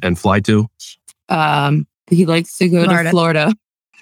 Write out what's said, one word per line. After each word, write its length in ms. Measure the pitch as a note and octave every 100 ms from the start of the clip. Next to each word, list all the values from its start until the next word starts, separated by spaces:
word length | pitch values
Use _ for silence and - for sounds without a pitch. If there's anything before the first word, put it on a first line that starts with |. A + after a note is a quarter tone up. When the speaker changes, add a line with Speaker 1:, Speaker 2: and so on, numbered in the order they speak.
Speaker 1:
and 140 | F#2 F2
fly 220 | G#2 G2
to? 280 | G2+ G#2+ A2 _ - - - - _
Speaker 2:
Um, 580 | D#3+ D#3 D3 C#3+ D3+ D3 _ _
he 160 | E3+ F3
likes 300 | E3 E3+ -
to 100 | F3+
go 160 | E3+
Speaker 3:
Florida. 200 | E3+ F3+
Speaker 2:
to 60 | E3+
Florida. 440 | F3 E3 D#3 D3+ A3 _ _ _ _